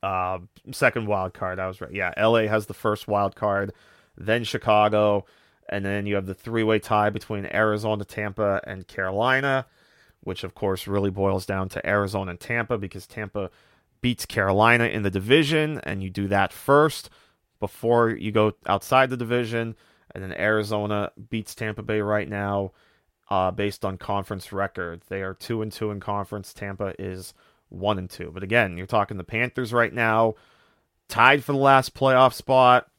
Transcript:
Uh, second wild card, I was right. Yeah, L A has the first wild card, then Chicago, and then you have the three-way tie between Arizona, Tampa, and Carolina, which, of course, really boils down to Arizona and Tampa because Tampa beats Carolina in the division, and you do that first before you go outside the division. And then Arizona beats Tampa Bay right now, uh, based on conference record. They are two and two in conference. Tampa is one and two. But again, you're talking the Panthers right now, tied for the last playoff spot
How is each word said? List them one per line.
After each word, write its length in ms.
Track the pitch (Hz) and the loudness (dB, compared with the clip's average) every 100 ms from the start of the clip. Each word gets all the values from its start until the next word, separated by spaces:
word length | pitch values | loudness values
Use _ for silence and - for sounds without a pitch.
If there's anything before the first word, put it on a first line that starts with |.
Uh, 360 | 98 92 90 92 87 _ - | -4 -2 -4 -6 -10 _ -16
second 340 | - 131 123 107 | 0 0 0 -2
wild 280 | 104 92 | -2 -2
card, 240 | - 95 92 | -6 -8 -6
I 80 | 95 | -8
was 160 | 95 | -8
right. 100 | - | -10
Yeah, 220 | 98 90 - | -6 -6 2
L 200 | 110 117 | 4 4
A 100 | 107 | 2
has 180 | 110 | 0
the 100 | 107 | -2
first 340 | 98 110 107 - | -4 -2 -2 -2
wild 280 | 104 101 - | 0 0 -2
card, 360 | 107 98 98 - _ _ _ - | -2 -2 -4 -8 _ _ _ -12
then 280 | 98 117 | -2 0
Chicago, 840 | 110 113 - 107 107 107 104 101 - _ _ _ - | 0 -4 2 4 6 4 2 2 -2 _ _ _ -10
and 160 | 101 | -6
then 220 | 98 101 101 | -4 -4 -2
you 80 | |
have 120 | 101 95 | -4 -4
the 80 | |
three-way 440 | 92 - 113 110 110 | -10 -4 -2 2 2
tie 320 | - 107 104 | 2 2 2
between 340 | 104 - 104 98 | -2 -8 -8 -4
Arizona, 580 | - 110 107 107 107 | 0 0 0 -2 -4
Tampa, 580 | 101 - 107 98 104 98 | -6 -8 -8 -2 0 0
and 240 | - 95 92 | -4 -14 -12
Carolina, 760 | - 92 98 120 131 139 135 127 _ _ _ _ _ | -6 -4 0 2 2 2 -2 -4 _ _ _ _ _
which, 240 | - 92 | -10 -10
of 100 | 95 | -10
course, 320 | - 101 95 - | -6 -4 -4 -2
really 240 | 101 101 | -2 -2
boils 340 | 95 98 98 | 0 0 0
down 240 | - 95 95 | -4 -6 -4
to 160 | - - | -6 -2
Arizona 440 | 104 98 98 95 | 0 0 -4 -6
and 100 | 87 | -10
Tampa 380 | - 120 113 117 | -6 -4 -2 -4
because 280 | 98 95 - | -6 -12 -16
Tampa 440 | - 104 104 95 _ _ _ _ _ | -12 -10 -8 -8 _ _ _ _ _
beats 240 | 120 120 | -2 -2
Carolina 600 | - - 98 98 113 120 | -4 0 2 6 6 6
in 180 | 117 - | 2 0
the 80 | 101 | -2
division, 720 | 95 98 147 143 160 156 151 | -2 4 4 4 0 -2 -4
and 180 | - 98 | -8 -8
you 60 | 95 | -6
do 180 | 92 98 | -4 0
that 240 | 98 95 | 2 0
first 580 | - - 143 156 - - _ _ _ _ _ | -2 4 6 4 0 -14 _ _ _ _ _
before 520 | 101 - 117 120 117 | -10 -4 2 4 4
you 220 | 113 104 | 0 -2
go 200 | 107 107 - - | 2 2 0 -2
outside 440 | 98 - 131 131 | -2 2 2 2
the 60 | 127 | 0
division. 600 | 117 120 117 117 113 110 _ _ _ | -2 -2 -2 -4 -6 -10 _ _ _
And 120 | - | -14
then 80 | 95 | -10
Arizona 800 | - 101 107 104 107 104 104 101 _ 113 | -4 0 0 0 -2 -2 -2 -4 _ -8
beats 260 | 113 104 | -8 -8
Tampa 280 | - 110 104 | -10 -8 -8
Bay 180 | 107 107 | -4 -2
right 280 | 104 104 80 | 0 -2 -2
now, 440 | 101 101 101 98 _ _ _ _ _ _ | -4 -2 -2 -2 _ _ _ _ _ _
uh, 240 | 98 92 | -2 0
based 320 | 92 101 - | -2 -4 -4
on 120 | 101 95 | -8 -8
conference 560 | - 101 95 98 - | -6 -4 -4 -10 -8
record. 500 | 98 98 - 87 85 _ | -6 -6 -6 -10 -10 _
They 140 | 98 | -8
are 120 | 95 | -8
two 280 | 95 - 113 | -10 -6 -6
and 80 | 110 | -6
two 220 | - 107 | -6 -6
in 80 | 101 | -6
conference. 520 | 95 101 98 104 95 | -6 -6 -6 -10 -12
Tampa 420 | - 101 95 98 - | -12 -12 -6 -6 -6
is 340 | 95 92 92 - _ _ _ | -10 -10 -14 -20 _ _ _
one 280 | 90 101 101 | -6 -2 -2
and 140 | 90 | -4
two. 220 | - 82 | -10 -12
But 80 | 85 | -10
again, 340 | 95 117 101 87 | 0 2 2 -2
you're 120 | 95 | -2
talking 300 | 113 101 101 | 0 0 -4
the 60 | |
Panthers 480 | 90 110 123 - 120 | -6 -4 -4 -4 -2
right 200 | 120 117 | 0 0
now, 420 | 104 113 110 113 110 _ _ _ _ _ _ _ | 0 2 4 2 0 _ _ _ _ _ _ _
tied 360 | - 123 143 | 4 6 6
for 80 | 127 | 2
the 60 | 139 | 2
last 360 | 139 135 131 | 6 6 4
playoff 380 | - 135 127 131 | 0 4 6 6
spot 560 | - - 131 123 123 - | 4 0 6 8 6 2